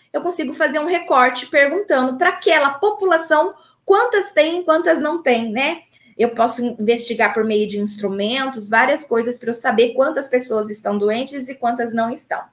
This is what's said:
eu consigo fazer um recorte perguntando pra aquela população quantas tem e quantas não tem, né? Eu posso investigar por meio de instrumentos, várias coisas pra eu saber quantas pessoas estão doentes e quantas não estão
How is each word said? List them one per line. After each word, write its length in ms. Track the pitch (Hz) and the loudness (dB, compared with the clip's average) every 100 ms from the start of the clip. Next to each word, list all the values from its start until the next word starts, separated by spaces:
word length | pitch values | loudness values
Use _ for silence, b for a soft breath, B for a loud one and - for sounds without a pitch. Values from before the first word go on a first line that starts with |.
| b | b
eu 80 | 285 | -6
consigo 320 | 349 349 262 | -4 -4 -4
fazer 260 | - 311 302 | -2 0 0
um 80 | 302 | 0
recorte 600 | 349 339 277 254 254 - | -2 0 2 2 0 -2
perguntando 720 | 302 285 349 403 277 262 262 | 2 2 2 0 0 0 0
pra 140 | 349 | 0
aquela 400 | 359 415 320 269 | 0 2 2 2
população 840 | 277 415 415 381 330 - 302 339 b b b | 0 -2 0 2 2 4 2 2 b b b
quantas 480 | - 392 480 415 370 | 2 4 4 0 0
tem 280 | 302 311 349 | 2 2 0
e 40 | |
quantas 360 | 349 320 339 320 | 0 2 2 0
não 220 | 302 330 | 0 -2
tem, 280 | 254 233 226 | 0 0 0
né? 320 | 214 285 339 b b b - | -2 -2 -4 b b b -2
Eu 120 | 208 | 0
posso 340 | - 240 240 | 2 0 0
investigar 720 | 240 - 208 233 - 220 220 | -4 -2 0 0 0 0 0
por 100 | 226 | 0
meio 240 | 214 214 208 | 0 0 0
de 100 | 202 | -2
instrumentos, 920 | 208 - 202 196 208 262 262 247 202 | -4 -4 -4 -2 -2 -2 -4 -6 0
várias 360 | 226 262 302 | 2 2 0
coisas 340 | - 233 233 240 | 0 -2 0 -4
pra 120 | 226 | -6
eu 40 | |
saber 380 | 233 262 220 233 | -4 0 4 4
quantas 340 | 247 277 311 277 | 4 0 0 -2
pessoas 440 | 247 254 220 214 | -2 0 -2 -4
estão 260 | 208 208 208 | -6 -4 0
doentes 520 | 202 226 277 285 254 | 0 0 -4 -6 -8
e 60 | |
quantas 380 | 262 233 247 233 | -4 -4 -2 -2
não 180 | 226 226 | -2 -2
estão 300 | 254 - - - | -4 -6 -8 -10